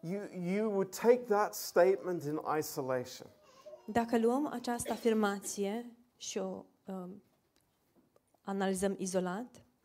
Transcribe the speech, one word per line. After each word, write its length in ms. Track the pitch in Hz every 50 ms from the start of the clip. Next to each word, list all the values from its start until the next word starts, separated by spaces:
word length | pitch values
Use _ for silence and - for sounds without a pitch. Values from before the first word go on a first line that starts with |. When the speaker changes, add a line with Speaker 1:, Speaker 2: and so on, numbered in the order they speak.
Speaker 1:
you, 200 | - 160 180 202 208 156 - 185 175 175 190
you 180 | 202 220 220
would 180 | 202 196 190 190 -
take 220 | - - 226 240 247
that 360 | 240 - 208 202 214 - 170
statement 680 | - - - - - 175 185 190 196 - 175 180 170 139
in 160 | 143 151 156 - - 143 156
isolation. 680 | 151 - - - 135 127 131 127 123 123 - - - - - _ _ - - - - - - - -
Speaker 2:
Dacă 320 | - 208 240 233 233 254 233
luăm 280 | 226 233 240 269 302 294
această 440 | - 247 247 - 240 233 - -
afirmație 1000 | 233 220 - 233 220 214 214 202 196 202 196 - - - 202 196 208 233 240 240 - _ _ _ _ _
și 200 | - - - 214
o, 280 | 190 190 185 190 - _ _ _ _
um, 360 | - 190 190 180 180 190 208 _ _ _ _ _ _ _ _ _ _ _ _ _ _ _ _ _ _ _ _ _ _ _ _ _
analizăm 520 | - 196 196 196 190 190 185 190 196 196 185
izolat 680 | 196 185 180 185 180 180 175 202 247 240 _ - - _ _ _ _